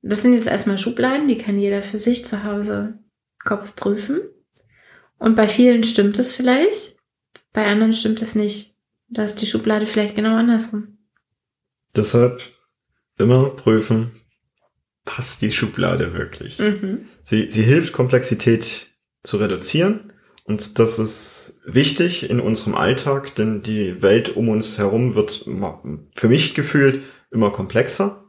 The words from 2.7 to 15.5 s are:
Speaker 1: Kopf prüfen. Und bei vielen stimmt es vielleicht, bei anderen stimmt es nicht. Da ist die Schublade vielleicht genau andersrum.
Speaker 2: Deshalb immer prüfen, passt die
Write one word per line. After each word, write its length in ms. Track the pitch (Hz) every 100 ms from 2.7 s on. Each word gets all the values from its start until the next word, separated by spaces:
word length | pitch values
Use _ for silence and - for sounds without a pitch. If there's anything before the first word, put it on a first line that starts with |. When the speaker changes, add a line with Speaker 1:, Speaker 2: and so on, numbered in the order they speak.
| 202 214 - _ _ _ _
Speaker 1:
Kopf 320 | - 202 - -
prüfen. 440 | 196 208 226 302 - _ _ _ _ _ _ _ _ _
Und 180 | 226 220
bei 120 | 214
vielen 360 | 214 247 240
stimmt 340 | 226 - 202 208
es 140 | 247
vielleicht, 640 | - 254 262 370 427 - _ _ _ _ _ _
bei 140 | - 208
anderen 260 | 208 220
stimmt 300 | 220 220 220
es 120 | 226
nicht. 400 | 214 208 208 - _ _ _ _
Da 120 | 233
ist 180 | 208 202
die 40 | 208
Schublade 400 | 220 214 214 214
vielleicht 280 | 220 208
genau 220 | 208 220 226
andersrum. 600 | 233 226 226 208 208 _ _ _ _ _ _ _ _ _ _ -
Speaker 2:
Deshalb 440 | 104 120 123 123 - _ _ _ _ _ _ _
immer 320 | 110 127 135
prüfen, 640 | - - 110 107 113 117 - _ _ _ _ _ _ _ _
passt 380 | - - 127 -
die 100 | 107